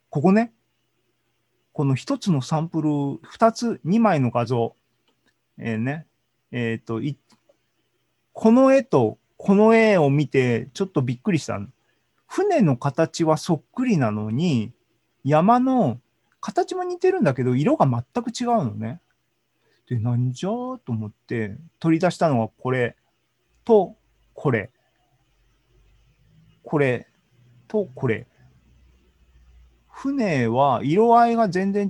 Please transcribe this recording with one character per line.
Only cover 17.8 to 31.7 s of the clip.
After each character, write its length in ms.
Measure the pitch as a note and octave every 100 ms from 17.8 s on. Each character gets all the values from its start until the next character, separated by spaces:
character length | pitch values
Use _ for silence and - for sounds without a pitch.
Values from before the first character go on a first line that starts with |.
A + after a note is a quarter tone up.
| C#3
全 360 | A#2+ - -
く 60 | A#3
違 140 | -
う 40 | A#3+ A#3 C3
の 60 |
ね。 280 | G#2 A2 E3+ _ _ _ _ _ _ _ _ -
で、 100 | B2
な 180 | A2+ A#2+
ん 160 | B2
じ 140 | B2 F3+
ゃ 40 |
ー 280 | A#3 B3+ B3+
と 120 | -
思 160 | A2+ G#2+
っ 40 |
て、 440 | - - A#2+ G#2+ G2 - _
取 180 | E3 D#3+
り 40 |
出 100 | F3
し 60 | -
た 100 | E3+
の 100 | B2+
が 100 | A2
こ 220 | _ B2+
れ 240 | B2+ A#2+ - _ _ _ _ _ _
と 320 | - G#3+ F#3+ - _ _ _
こ 160 | - D3+
れ。 220 | A#2 F#2+ _ _ _ _ _ _ _ _ _ _ _ _ _ _ _ _ _ _ _
こ 140 | - D3+
れ 280 | C#3 A#2 - _ _ _ _ _ _
と 200 | G#3+ F#3
こ 140 | - C3
れ。 200 | G#2 - _ _ _ _ _ _ _ _ _ _ _ _ - _ _ _
船 580 | - C4+ C#4 G#3+ C#3+ A#2
は 340 | A#2 C#3+ A#2+
色 360 | B2 F3 A#3 A#3
合 100 | A#3
い 60 | A#3
が 140 | A3
全 240 | F3+ G3